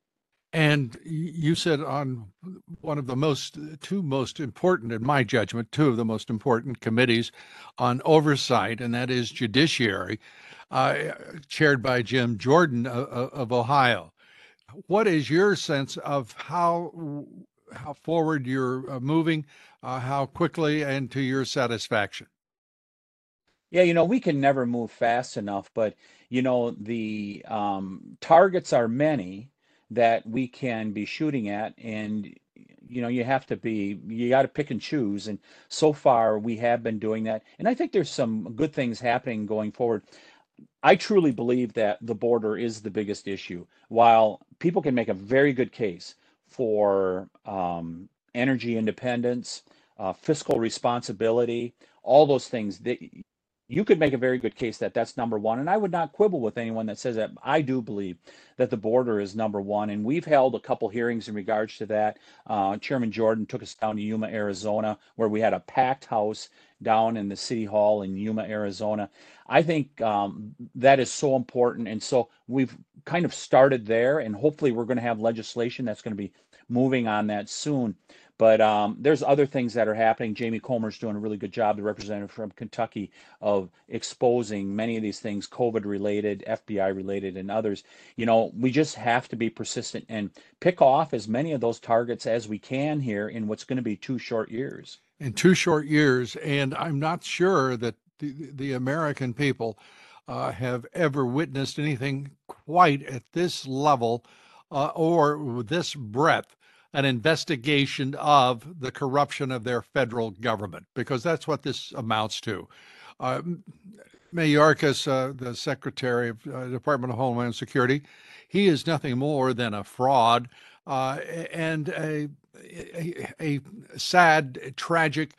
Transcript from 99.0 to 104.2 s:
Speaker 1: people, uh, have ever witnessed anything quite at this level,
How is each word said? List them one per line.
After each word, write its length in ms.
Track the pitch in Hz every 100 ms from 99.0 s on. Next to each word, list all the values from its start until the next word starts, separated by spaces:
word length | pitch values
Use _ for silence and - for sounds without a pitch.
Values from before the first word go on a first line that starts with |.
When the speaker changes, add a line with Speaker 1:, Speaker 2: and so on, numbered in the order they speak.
| 156 139 131
Speaker 1:
people, 460 | 117 143 - 113 104 - - - - -
uh, 240 | 123 131
have 340 | 95 127 123 120
ever 320 | 170 160 139 127
witnessed 540 | 131 160 135 135 -
anything 500 | 151 127 135 135 143 _ -
quite 540 | - - 170 175 139
at 200 | 139 131 -
this 320 | 170 175 - 135
level, 580 | 131 147 135 117 120